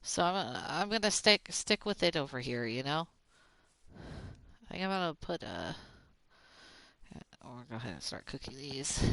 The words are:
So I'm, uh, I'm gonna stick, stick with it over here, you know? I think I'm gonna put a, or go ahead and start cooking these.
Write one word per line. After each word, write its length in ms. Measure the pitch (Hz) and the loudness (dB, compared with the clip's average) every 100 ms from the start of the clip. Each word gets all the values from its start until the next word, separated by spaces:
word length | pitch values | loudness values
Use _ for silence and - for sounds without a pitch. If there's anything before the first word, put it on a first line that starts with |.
So 200 | - - | -4 2
I'm, 120 | 175 | 2
uh, 260 | 196 135 127 - | 2 -2 -4 -4
I'm 220 | 156 202 | -2 0
gonna 220 | 220 208 | 4 4
stick, 360 | - - 208 - | 6 8 6 4
stick 340 | - - 208 | -6 2 2
with 180 | - 202 | 2 4
it 120 | 175 | 4
over 240 | 170 139 127 | 4 0 -2
here, 260 | 123 120 | -2 0
you 180 | 117 120 | 0 0
know? 240 | 135 151 165 _ _ - - _ _ _ - | 0 0 -2 _ _ -20 -20 _ _ _ -20
I 760 | - - - - - - - - | -16 -12 -12 -12 -14 -20 -20 -12
think 120 | - | -4
I'm 60 | 190 | -2
gonna 240 | 190 175 | 0 0
put 300 | 151 - 170 | -2 -4 -4
a, 320 | - 170 - - - - - _ _ - - - - - - _ - - - - | -4 -6 -6 -6 -10 -20 -20 _ _ -20 -20 -20 -20 -20 -20 _ -20 -18 -20 -20
or 220 | - 123 123 | -18 -16 -10
go 60 | |
ahead 180 | 117 120 | -8 -8
and 100 | 82 | -6
start 220 | - - | -8 -8
cooking 320 | - 139 - 131 | -10 -10 -10 -10
these. 460 | 143 135 139 - - | -8 -4 -2 4 4